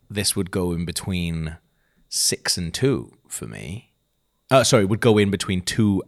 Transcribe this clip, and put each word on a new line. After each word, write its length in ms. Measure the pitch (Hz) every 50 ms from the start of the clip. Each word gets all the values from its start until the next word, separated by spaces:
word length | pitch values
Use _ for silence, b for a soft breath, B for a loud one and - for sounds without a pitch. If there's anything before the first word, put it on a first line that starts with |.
| _ -
this 260 | 101 104 98 - -
would 140 | 101 95 85
go 220 | - 101 90 90 87
in 120 | 85 87
between 720 | 80 85 - - 104 95 87 87 85 82 80 80 80 80 - _ _ _ _ _ _ _ _ _ -
six 480 | - - - - - - - - -
and 160 | - 87 82 -
two 400 | - 127 139 131 71 55 - _ _ _ -
for 180 | - - -
me. 460 | 55 55 50 52 65 92 120 - _ _ _ _ _ _ _ _ _ _ _ _ -
Uh, 140 | 131 135 117
sorry, 200 | - - 113 101
would 140 | 95 113 101
go 180 | - 120 107 104
in 120 | 104 98
between 300 | 98 92 - - 98 90
two 420 | 87 - - - 110 104 98 92 -